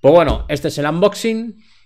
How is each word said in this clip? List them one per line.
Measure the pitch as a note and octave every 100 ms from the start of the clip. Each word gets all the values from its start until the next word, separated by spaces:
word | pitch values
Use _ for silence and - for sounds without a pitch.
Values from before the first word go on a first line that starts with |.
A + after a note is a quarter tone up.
Pues | C3+
bueno, | E3+ D#3 - -
este | D3 D#3
es | -
el | D3
unboxing | D#3+ G3+ - A#3 A3 A3+ - _ _